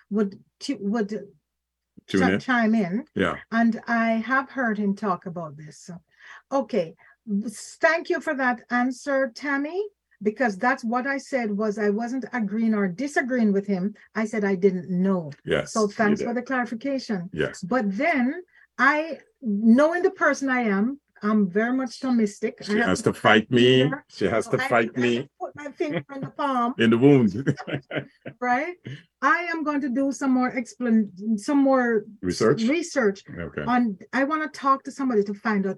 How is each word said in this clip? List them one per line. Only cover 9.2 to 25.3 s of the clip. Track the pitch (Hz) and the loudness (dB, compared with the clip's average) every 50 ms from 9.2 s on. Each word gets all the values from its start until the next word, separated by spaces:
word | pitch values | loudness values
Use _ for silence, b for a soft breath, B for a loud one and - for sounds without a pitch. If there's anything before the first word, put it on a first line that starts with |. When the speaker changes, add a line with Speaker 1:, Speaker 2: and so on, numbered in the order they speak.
| 269 240 - | -2 -2 -4
Speaker 1:
Tammy, | - 262 294 277 277 285 311 339 381 427 415 _ _ _ _ _ _ | -8 -6 -4 -4 -2 -4 -4 -4 -6 -6 -6 _ _ _ _ _ _
because | 196 214 220 - 262 226 190 180 | -4 -4 -2 0 -2 -2 -2 0
that's | 247 247 269 262 240 | -2 -2 -2 -2 -2
what | 220 240 254 240 277 | -4 -2 -2 -2 -2
I | 277 269 | -4 -6
said | - - 285 247 233 208 | -6 -4 -4 -2 -2 -2
was | 208 196 220 214 202 214 | -2 -2 -2 -2 -2 0
I | 208 208 | 0 0
wasn't | 202 220 240 233 262 262 247 - 247 | 0 0 -2 -4 -4 -6 -6 -6 -4
agreeing | 247 214 185 208 226 226 220 214 | -4 -4 -2 -2 0 0 2 2
or | 202 202 185 | 2 0 -2
disagreeing | 170 180 277 277 - 359 277 233 262 247 220 208 196 | -2 -4 -6 -2 -2 -2 -2 0 0 2 2 4 2
with | 196 202 202 | 2 0 0
him. | 202 180 180 214 220 b b b b | -2 -2 -2 -4 -6 b b b b
I | 214 226 | -6 -4
said | 220 240 220 202 | -4 -2 -2 0
I | 196 196 | 0 0
didn't | 180 196 196 180 180 147 - | 4 4 2 2 2 -6 -2
know. | 180 180 185 196 190 180 160 143 139 _ _ | 0 0 2 2 2 0 -2 -6 -12 _ _
Speaker 2:
Yes, | 160 165 147 - - - | -2 0 0 0 -2 0
Speaker 1:
So | 226 214 | 0 0
Speaker 2:
you | 202 | 0
Speaker 1:
thanks | - - 214 208 214 - | 0 0 2 2 2 0
Speaker 2:
did. | - 240 | 0 -4
Speaker 1:
for | 226 | -4
the | 247 | -4
clarification. | 240 - 262 247 240 233 240 220 - 277 269 262 - - 208 180 170 190 170 | -4 -2 -2 -2 -2 -4 -6 -8 -6 -4 -4 -4 -4 -4 -6 -6 -6 -8 -4
Speaker 2:
Yes. | 156 143 - - - | -2 -2 -2 -2 -8
Speaker 1:
But | - 170 240 254 214 202 190 | -6 -2 0 0 0 0 -2
then | 208 294 339 320 262 240 262 320 370 359 b b b b b _ - | 0 0 0 2 2 0 0 -2 -4 -10 b b b b b _ 2
I, | 240 - 302 302 320 330 262 - - _ _ _ | 2 4 4 2 -2 -4 -8 -12 -14 _ _ _
knowing | 277 220 202 202 226 226 226 262 302 320 339 349 | -4 -2 -2 2 6 6 8 8 6 4 2 2
the | 349 381 | 0 0
person | - - 339 294 269 - 277 269 | 2 2 2 2 2 2 0 -2
I | 254 247 | 0 0
am, | 240 214 196 196 214 262 285 - _ _ _ - 208 | 0 2 2 2 0 0 -2 -6 _ _ _ -6 -2
I'm | 208 220 214 202 175 | 2 2 4 2 2
very | 170 214 226 240 254 262 | 2 0 0 0 0 -2
much | 262 233 - - | -4 -4 -8 -6
Thomistic. | - 262 247 226 220 202 - - - 240 - - - | -2 0 2 2 2 2 0 -4 -6 -6 -6 -8 -6
Speaker 2:
She | 196 208 | -2 0
Speaker 1:
I | 226 | 0
have | 233 190 | 2 2
Speaker 2:
has | 185 - - | 0 2 2
Speaker 1:
to | 233 | 0
Speaker 2:
to | - | 0
fight | - - 113 107 110 110 - | 2 4 6 6 6 4 4
me. | 127 120 120 127 131 131 135 | 4 4 6 6 6 6 4
Speaker 1:
finger. | 151 - 185 - _ | 2 0 -4 -10 _
Speaker 2:
She | - - 104 | -8 -2 -2
has | 95 113 110 - | 0 0 0 0
Speaker 1:
So | - 135 123 | 0 -2 -2
Speaker 2:
to | 262 | 0
Speaker 1:
I | 269 | 2
Speaker 2:
fight | 123 117 113 | 2 2 2
Speaker 1:
have | 107 - | 0 -2
to | 123 | 0
Speaker 2:
me. | 123 120 120 120 147 - | 0 0 0 0 -4 -8